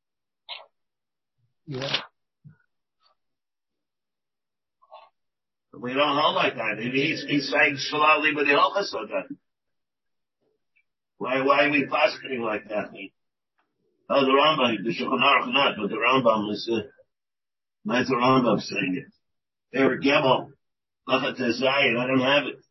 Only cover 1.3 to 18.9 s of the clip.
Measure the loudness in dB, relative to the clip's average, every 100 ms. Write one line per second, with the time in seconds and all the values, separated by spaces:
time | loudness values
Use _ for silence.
1.3 | _ _ _ -12 -8 -4 -6 -8 _ _
2.3 | _ -20 -20 _ _ _ _ _ _ _
3.3 | _ _ _ _ _ _ _ _ _ _
4.3 | _ _ _ _ _ _ -20 -20 _ _
5.3 | _ _ _ _ -14 -4 0 0 2 0
6.3 | 0 -2 -2 -6 -4 -4 -2 -2 -4 -2
7.3 | -2 0 2 2 0 -4 0 2 4 2
8.3 | 0 2 2 2 0 -4 -6 -6 -8 -8
9.3 | -14 _ _ _ _ _ _ _ _ _
10.3 | _ _ _ _ _ _ _ _ -12 -4
11.3 | 0 2 4 2 2 0 2 0 0 -8
12.3 | -6 -4 -6 -6 -6 -6 -10 -18 _ _
13.3 | _ _ _ _ _ _ _ -2 2 4
14.3 | 4 4 4 0 0 -4 -4 -2 0 2
15.3 | 2 0 0 0 -2 -6 -2 0 2 2
16.3 | 2 0 -6 -4 -4 -6 _ _ _ _
17.3 | _ _ _ _ _ -4 -2 0 2 4
18.3 | 4 4 0 -2 -4 -4